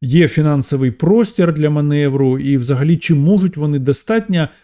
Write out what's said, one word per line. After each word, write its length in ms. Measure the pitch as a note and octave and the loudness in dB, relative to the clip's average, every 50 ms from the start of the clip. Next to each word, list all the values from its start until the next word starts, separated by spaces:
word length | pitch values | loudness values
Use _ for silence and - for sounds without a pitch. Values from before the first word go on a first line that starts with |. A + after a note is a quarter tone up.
| C#3 | -4
є 240 | B2+ C3 E3+ E3+ C#3+ | 0 2 2 2 2
фінансовий 600 | - D#3 D3+ D3+ D3 C#3 B2+ - D3 C3+ C3+ B2+ | 2 0 0 0 0 -2 -2 -2 -2 -2 -2 -2
простір 640 | A2+ - - D#3+ G3+ A#3 A#3 G#3+ - - F3+ E3+ | -2 -2 0 2 2 2 2 0 -2 -2 -2 0
для 180 | D#3 D3+ D3+ D3+ | 0 0 -2 0
маневру, 680 | D3+ D3 D3 D3 D3 D3 D3 C#3+ C3+ C#3 C#3 C3 B2+ C3+ | 0 0 0 0 0 0 0 0 0 0 0 0 0 0
і 180 | C#3 C#3 C#3 | -2 -2 -2
взагалі, 400 | C3+ A#2+ B2 C#3 B2+ C#3+ D#3 E3+ | 0 0 -2 -2 0 0 0 0
чи 180 | D#3+ - - E3 | 0 0 0 0
можуть 420 | C#3+ C#3+ E3 G3+ G3+ F#3+ F3+ - | 2 2 2 2 2 0 0 -2
вони 220 | D3 D3+ D3 D3 C#3 | -4 -4 -2 -2 -2
достатньо 720 | B2+ C3+ C#3 - - - A3 A3+ A3 A3+ F#3 E3+ D#3 - - _ | 0 -2 -2 -2 -2 -2 -2 -2 -2 -2 -2 -2 -2 -4 -6 _